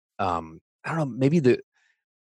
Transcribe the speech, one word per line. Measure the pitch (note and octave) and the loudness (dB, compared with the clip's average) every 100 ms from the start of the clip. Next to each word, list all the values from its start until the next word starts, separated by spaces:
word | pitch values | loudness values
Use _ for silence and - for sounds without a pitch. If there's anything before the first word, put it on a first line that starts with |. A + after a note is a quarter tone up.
| _ - | _ -6
um, | F#2+ E2+ D#2+ E2 _ _ | -4 -4 -6 -16 _ _
I | C3+ | -8
don't | D#3+ | -4
know, | C#3 A2+ | -4 0
maybe | C3+ E3+ | 2 4
the, | B2 A2 - _ _ _ _ _ | 4 2 -2 _ _ _ _ _